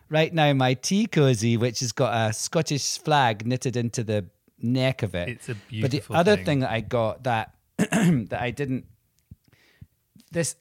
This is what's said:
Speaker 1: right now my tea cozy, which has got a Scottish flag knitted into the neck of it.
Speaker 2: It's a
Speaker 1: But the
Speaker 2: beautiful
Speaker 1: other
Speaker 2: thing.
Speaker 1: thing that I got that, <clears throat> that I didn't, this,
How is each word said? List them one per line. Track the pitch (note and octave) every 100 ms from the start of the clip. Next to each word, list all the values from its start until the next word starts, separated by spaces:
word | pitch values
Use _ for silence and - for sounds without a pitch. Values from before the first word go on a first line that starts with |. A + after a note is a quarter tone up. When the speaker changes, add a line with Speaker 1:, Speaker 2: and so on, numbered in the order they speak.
| -
Speaker 1:
right | D3+ D#3+
now | E3 D3
my | C#3 B2+
tea | C3 - G3 A3+
cozy, | E3 C#3 A#2 A#2 A#2
which | A#2+ G#2+
has | B2
got | - B2 A2+ A2
a |
Scottish | G#2+ - E3+ D#3 C#3+ - -
flag | - D3 B2 G#2 A2+
knitted | B2+ C3 A#2+
into | A#2 -
the | A2 G#2 F2+ _ _ _
neck | A#2 B2+ C3 C3
of | G#2
it. | F2+ F2
Speaker 2:
It's | A2+ -
a |
Speaker 1:
But | G#2+ -
the | A2 C3
Speaker 2:
beautiful | C#3+ - D#3+
Speaker 1:
other | F3 G3
Speaker 2:
thing. |
Speaker 1:
thing | F3 C#3+
that | B2+
I | A2+
got | G2+ B2 A2 -
that, | B2+ A2+ G2+ _ _
<clears throat> | -
that | G3+ G#3+ F3+ C#3 G2 G#2
I | B2
didn't, | A#2+ C#3 C3 - _ _ _ - - _ _ _ - - _ _ _ _
this, | E3+ D#3+ -